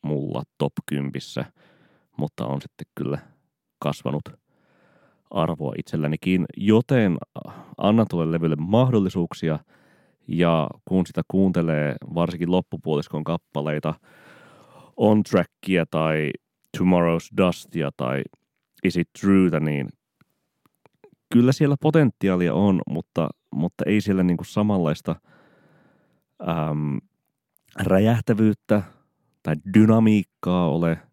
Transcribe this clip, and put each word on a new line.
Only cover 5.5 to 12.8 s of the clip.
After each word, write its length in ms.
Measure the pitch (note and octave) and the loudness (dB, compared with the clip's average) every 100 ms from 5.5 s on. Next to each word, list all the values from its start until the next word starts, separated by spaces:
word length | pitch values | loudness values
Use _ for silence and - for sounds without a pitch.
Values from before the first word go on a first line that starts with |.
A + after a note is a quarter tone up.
| D#2 C#2+ - | -4 -8 -8
itsellänikin, 680 | - - D2+ D#2 F2+ F#2 - - | -8 -4 -4 -2 0 0 -2 -2
joten 600 | G2 G#2+ - C3 G#2 E2 - - - - - - | 2 2 4 0 2 -2 -6 -18 -18 -20 -20 -2
annan 280 | G2+ A2+ A2 | 2 2 2
tuolle 220 | E2+ D#2+ | 0 -2
levylle 240 | E2 D#2+ D2+ | 0 0 -2
mahdollisuuksia, 1000 | E2 A2 B2+ A#2 F#2 F#2 E2+ - D#2+ D2+ _ _ _ _ _ _ - | 0 2 4 2 0 -2 -6 -4 -4 -6 _ _ _ _ _ _ -8
ja 400 | E2 E2+ E2 D2 - | 0 2 2 -2 -8
kun 220 | - F#2 F2 | -2 -2 -2
sitä 160 | - - | -6 -2
kuuntelee, 680 | F#2+ F#2+ F2 E2 D2+ D2 - - | 0 2 2 0 0 -2 -6 -6
varsinkin 360 | E2 E2+ F2 F2 | -2 -2 -2 0
loppupuoliskon 760 | F#2 - D#2+ | -2 -2 -8